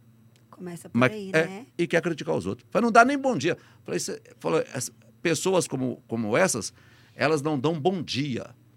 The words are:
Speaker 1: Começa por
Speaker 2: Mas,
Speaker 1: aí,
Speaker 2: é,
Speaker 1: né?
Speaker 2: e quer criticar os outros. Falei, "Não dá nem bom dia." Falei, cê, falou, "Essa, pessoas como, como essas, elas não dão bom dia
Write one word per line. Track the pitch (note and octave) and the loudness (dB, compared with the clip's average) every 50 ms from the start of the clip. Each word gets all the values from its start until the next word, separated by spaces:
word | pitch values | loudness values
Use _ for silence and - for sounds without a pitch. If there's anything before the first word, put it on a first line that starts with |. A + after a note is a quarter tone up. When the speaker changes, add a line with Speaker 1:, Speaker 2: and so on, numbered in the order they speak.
| _ - - _ - - _ _ - _ | _ -20 -20 _ -20 -20 _ _ -20 _
Speaker 1:
Começa | - - F#3 F3 E3+ E3 - E3+ | -18 -14 -12 -12 -12 -12 -12 -6
por | - | 0
Speaker 2:
Mas, | A#2 B2+ B2+ | 0 0 2
Speaker 1:
aí, | G#3+ G#3+ G3 F#3+ F#3 | 0 -2 -8 -2 0
Speaker 2:
é, | D#3+ E3 | 0 0
Speaker 1:
né? | - F#3+ G3+ C4 - _ | 0 -4 -12 -16 -14 _
Speaker 2:
e | - F3 | -4 -2
quer | C#3+ F3 E3 | 0 0 0
criticar | D#3 F3 D#3+ D3 D3+ D#3+ D#3 | 0 0 -4 -4 -2 -2 -2
os | B2 E2+ | -2 -2
outros. | F#2 A2+ - - - | -4 -6 -6 -10 -4
Falei, | - F#3+ A3+ | 0 0 2
"Não | A#3 | 6
dá | G#3 A#3 A#3 | 8 8 8
nem | C4 D4 | 8 4
bom | C#4 C4+ C4 A#3 | 2 0 0 0
dia." | C#3+ B2 E3+ - - - - - - - | 0 0 -2 -2 -4 -8 -18 -20 -18 -10
Falei, | - - E3+ | -6 -6 -4
cê, | - - - - - - - - | -4 -6 -10 -12 -14 -20 -20 -8
falou, | - E3 E3 D#3 - - - | -4 0 0 0 0 -2 -4
"Essa, | B2+ - - - - - - - _ | -6 -6 -6 -10 -16 -20 -20 -20 _
pessoas | - E3+ D#3+ - - F#3 F#3+ F3 D#3+ | -2 0 0 0 2 2 2 2 2
como, | - - C3 C3 B2 A#2 - - | 0 -2 -2 -2 -4 -4 -6 -6
como | - A2+ A#2 A2+ G#2 A#2 | -6 -4 -2 0 2 4
essas, | D#3 F#3+ F3 - A2 F#2 - - - - - - - - - - | 4 4 4 2 -2 -4 -8 -12 -16 -20 -20 -20 -20 -20 -20 -4
elas | - A#2+ D3 D#3+ C#3+ | 0 2 2 2 0
não | C3+ D#3+ D3+ C3+ | 0 -2 -2 0
dão | A#2 D#3 E3+ D#3 | 0 0 -2 0
bom | C3+ F#3 G3 F3+ | 0 0 0 -2
dia | C3 - - - D3 D3 A#2 G#2 - - - - _ - _ | -4 -6 -4 -4 -4 -4 -4 -6 -8 -10 -16 -20 _ -20 _